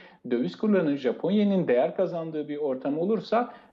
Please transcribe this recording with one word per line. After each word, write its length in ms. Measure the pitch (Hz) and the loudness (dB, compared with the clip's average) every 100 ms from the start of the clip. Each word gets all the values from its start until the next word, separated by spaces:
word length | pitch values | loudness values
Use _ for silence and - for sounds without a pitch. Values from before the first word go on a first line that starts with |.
| - - 123 | -20 -14 -2
döviz 260 | 120 170 - | -2 -2 -2
kurlarının 400 | 214 196 156 139 | 2 2 2 0
Japonya'nın 720 | 127 113 165 208 202 190 156 | 0 -2 0 2 4 2 2
değer 280 | 123 160 - | 2 2 0
kazandığı 520 | 180 165 165 156 147 | -2 -2 -6 -6 -6
bir 80 | 147 | -4
ortam 420 | 147 127 143 151 | -2 -2 -2 -2
olursa 560 | 185 214 - 220 240 - - | 0 -2 0 0 0 -6 -18